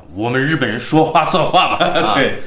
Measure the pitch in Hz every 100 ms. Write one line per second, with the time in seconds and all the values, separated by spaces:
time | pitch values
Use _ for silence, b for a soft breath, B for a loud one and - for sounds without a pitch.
0 | - 87 117 131 139 160 117 117 - 151
1 | 151 165 156 180 139 180 165 - 170 -
2 | - 101 120 -